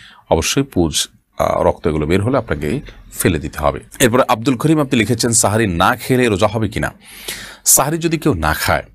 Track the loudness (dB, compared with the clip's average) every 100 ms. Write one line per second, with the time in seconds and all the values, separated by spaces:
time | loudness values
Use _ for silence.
0 | -20 -20 _ 0 0 -2 -2 0 0 0
1 | -6 _ _ -4 -2 2 2 2 -2 -2
2 | 0 0 2 -2 -2 -4 -2 -4 -6 -18
3 | -20 -2 0 0 -4 -2 -2 -2 -10 0
4 | 2 2 2 0 0 0 0 0 0 0
5 | 0 0 0 2 2 2 0 2 2 0
6 | 0 2 2 2 0 0 -4 -4 -6 -8
7 | -20 -18 -14 -14 -16 -8 0 2 2 0
8 | -2 0 0 0 0 0 0 0 -2